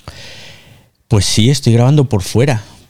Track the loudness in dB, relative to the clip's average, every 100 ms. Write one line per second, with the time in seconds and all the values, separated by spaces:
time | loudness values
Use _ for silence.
0 | -18 -20 -20 -20 -20 -20 -20 -20 _ _
1 | -2 -2 0 2 2 2 2 2 4 2
2 | 2 -2 -2 -2 0 -2 -8 -20 -20